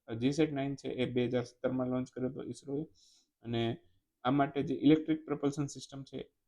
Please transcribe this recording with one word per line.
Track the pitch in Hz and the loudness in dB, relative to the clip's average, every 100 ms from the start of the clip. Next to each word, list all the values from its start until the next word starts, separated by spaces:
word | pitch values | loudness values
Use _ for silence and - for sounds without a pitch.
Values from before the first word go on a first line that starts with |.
| - | -12
અ, | |
જી | 113 127 | -2 0
સેટ | 147 156 | 2 0
નાઇન | 143 139 139 | 0 -4 -4
છે | 131 | -6
એ | 123 123 | -2 0
બે | 123 123 | 2 2
હજાર | 127 | 0
સત્તરમાં | 123 - 127 127 127 | -4 -4 -4 -2 -2
લોન્ચ | 127 127 | -2 -4
કર્યો | - 131 | -4 -6
હતો | 131 | -4
ઈસરોએ | - 120 139 143 156 _ - _ _ _ | -10 -10 -6 -6 -6 _ -20 _ _ _
અને | 117 117 117 117 - _ _ _ | -6 -2 0 -2 -10 _ _ _
આ | 120 | 0
માટે | 143 139 143 | 2 2 0
જે | 135 135 | -2 4
ઇલેક્ટ્રિક | 127 156 156 156 - | 8 8 6 -2 -2
પ્રપલ્શન | 147 143 143 139 | -2 0 0 -4
સિસ્ટમ | 135 - 139 | -6 -14 -14
છે | 135 131 - _ | -12 -12 -14 _